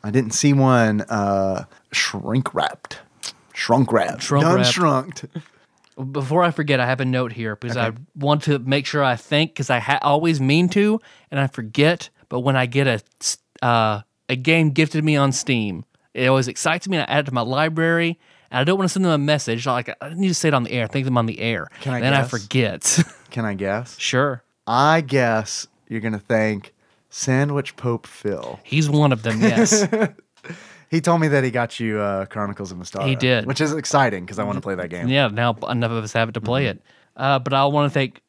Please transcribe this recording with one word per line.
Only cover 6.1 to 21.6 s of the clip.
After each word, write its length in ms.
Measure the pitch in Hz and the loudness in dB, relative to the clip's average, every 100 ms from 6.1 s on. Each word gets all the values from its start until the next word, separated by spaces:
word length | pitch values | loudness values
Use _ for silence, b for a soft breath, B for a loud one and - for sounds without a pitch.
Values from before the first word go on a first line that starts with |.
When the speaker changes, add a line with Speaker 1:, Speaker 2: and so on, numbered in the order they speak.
Speaker 2:
Before 320 | 143 131 165 | -6 0 2
I 60 | 175 | 2
forget, 300 | 156 147 135 | 0 0 2
I 80 | 123 | 2
have 140 | 131 | 0
a 40 | 127 | 0
note 260 | 127 123 | 0 -2
here 220 | 117 110 104 | -6 -8 -6
because 220 | 123 120 | -6 -4
Speaker 1:
Okay. 180 | 117 113 | -4 -6
Speaker 2:
I 60 | 147 151 | -16 -4
want 260 | 143 147 | 0 2
to 140 | 151 139 | 2 0
make 300 | 127 143 135 | 2 0 0
sure 160 | 147 | 0
I 120 | 135 120 | 0 0
think, 380 | - 147 156 | 0 0 0
'cause 160 | - 135 | -2 -2
I 80 | 123 | 0
ha-, 220 | 107 143 | 2 0
always 400 | 143 147 165 151 | 2 2 2 2
mean 260 | 131 156 175 | 4 4 4
to, 300 | 202 208 220 b b b | 2 2 0 b b b
and 100 | 139 | -2
I 60 | 135 | -2
forget. 640 | - 110 113 147 170 - b _ | -4 -6 2 2 2 -8 b _
But 100 | 123 | -2
when 160 | 127 135 | 0 2
I 100 | 127 | 0
get 220 | 135 135 | 0 0
a 120 | 110 _ _ | 0 _ _
s-, 160 | - - _ _ | -8 -8 _ _
uh, 400 | 123 117 110 104 - _ - | 0 2 2 -2 -8 _ -8
a 80 | 131 | -2
game 360 | 127 165 156 | 2 4 4
gifted 320 | 139 156 156 | 2 0 0
me 120 | 156 147 | 0 2
on 160 | 139 | 2
Steam, 540 | 131 - 123 104 85 - _ _ - | 0 0 0 0 -6 -12 _ _ -2
it 100 | 127 | 2
always 220 | 135 123 | 2 0
excites 400 | - 160 170 190 | -2 -2 -2 -2
me, 100 | 175 | -4
and 80 | - | 0
I 60 | |
add 60 | 147 | -2
it 40 | 143 | 0
to 60 | |
my 80 | 127 | -4
library. 760 | 117 131 160 160 165 165 170 170 b b b | -2 -2 -2 0 0 0 -2 -6 b b b
And 100 | 127 | 0
I 40 | |
don't 140 | 139 196 | 0 2
wanna 120 | 185 | 0
send 160 | 190 185 | 0 2
them 60 | |
a 80 | 151 | 2
message. 480 | 143 151 - 117 131 | 2 0 -2 -4 -2
Like, 280 | 123 117 - | -2 -4 -12
I 140 | 143 165 | -12 -2
need 140 | 196 | -2
to 40 | |
say 140 | 165 165 | 0 2
it 80 | 139 | 2
on 80 | |
the 80 | 117 | 0
air. 160 | 123 110 | -4 -2
Thank 180 | 139 135 | -4 0
them 120 | 123 | 0
on 100 | 113 | 0
the 120 | - | -4
air. 300 | 113 104 | -6 -6